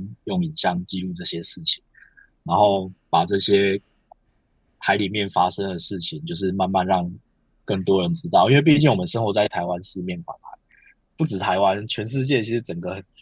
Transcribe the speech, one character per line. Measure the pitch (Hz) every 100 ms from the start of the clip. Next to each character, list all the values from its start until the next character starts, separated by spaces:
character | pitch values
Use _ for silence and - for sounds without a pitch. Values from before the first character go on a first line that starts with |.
| 98 - -
用 | 92
影 | 82 -
像 | 92 87
记 | 90 92
录 | 180
这 | 87
些 | 87 85
事 | 82 -
情， | 80 - _ _ - _ _ _
然 | - 95
后 | 104 98 92 - _
把 | 82 87
这 | 98
些 | 101 101 98 98 - _ _ _ _ _ _ _ _ _
海 | - 101
里 | 98
面 | 104 98
发 | 92 90
生 | - 98
的 | 87
事 | - 95
情， | 82 78 80
就 | 85
是 | 95
慢 | 95 92
慢 | 95 92
让 | 92 87 95 - _ _ _
更 | - 98 92
多 | 95
人 | 87
知 | 82 -
道。 | 92 101
因 | 143
为 |
毕 | 156 143
竟 | 151
我 | 98
们 | 87
生 | 117
活 | 107
在 | 101 104
台 | 90
湾 | 87 87
四 | 95 95
面 | 90 87 82
环 | -
海， | - - _ _ _ _ _ -
不 | 156
止 | 98
台 | 98 95
湾， | 98 101 107
全 | - 107
世 | 135 131
界 | 127
其 | 107
实 | 117
整 | - 85
个 | 87 98 - _